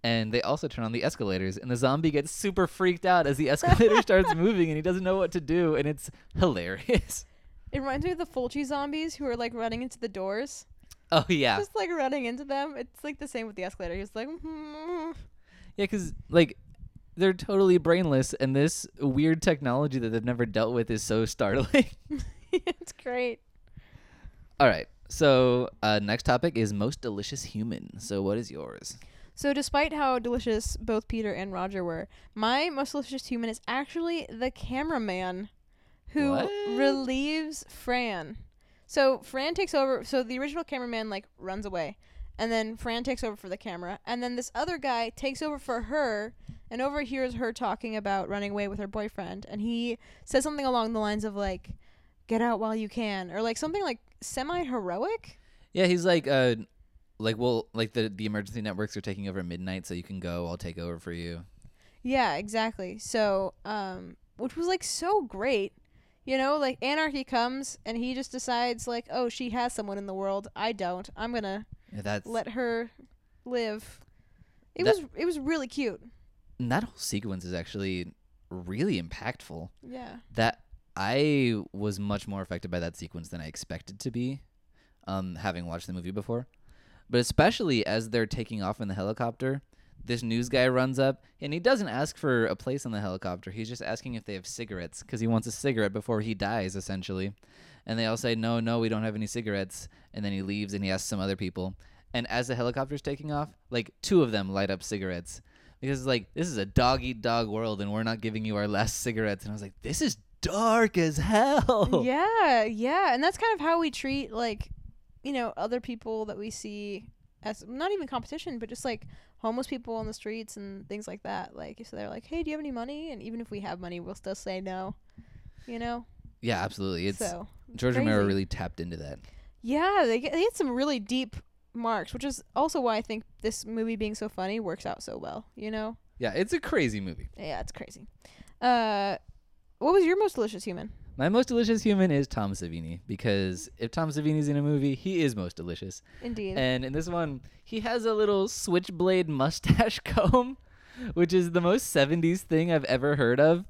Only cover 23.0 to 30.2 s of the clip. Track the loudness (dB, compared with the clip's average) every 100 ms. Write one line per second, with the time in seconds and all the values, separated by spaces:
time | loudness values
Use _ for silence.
23 | -6 -2 -4 -4 _ -20 -20 -20 -20 -20
24 | -20 -20 -20 -18 -20 6 6 6 -2 -14
25 | -12 4 6 8 8 6 2 -2 2 2
26 | 2 0 4 4 4 2 0 2 0 -2
27 | -6 -6 -6 -8 -8 -6 -6 -6 -10 -14
28 | -6 -2 0 0 -4 -10 -12 -12 -14 -14
29 | -18 -20 -20 -2 0 2 2 2 2 2
30 | 2 2